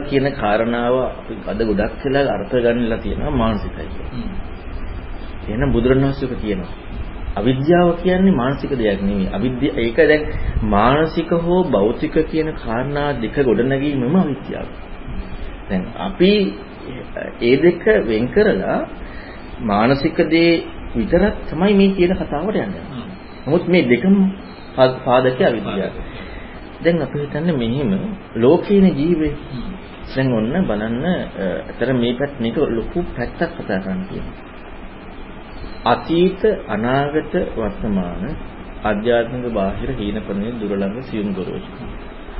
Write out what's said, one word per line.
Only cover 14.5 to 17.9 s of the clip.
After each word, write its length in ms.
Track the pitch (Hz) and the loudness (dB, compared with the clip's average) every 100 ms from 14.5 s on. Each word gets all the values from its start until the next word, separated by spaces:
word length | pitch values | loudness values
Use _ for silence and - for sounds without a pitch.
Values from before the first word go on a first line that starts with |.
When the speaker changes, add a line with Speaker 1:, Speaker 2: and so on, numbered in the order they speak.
| - - - - - - - - - - - | -8 -10 -12 -12 -12 -8 -8 -8 -8 -10 -10
Speaker 1:
දැන් 180 | - 92 - - | -6 -4 -4 -6
අපි 360 | 92 196 180 208 190 - - - - 127 - - - - | -6 2 4 4 2 -4 -12 -14 -12 -12 -10 -10 -10 0
ඒ 160 | 117 139 | 4 6
දෙක 280 | 170 175 - | 6 4 4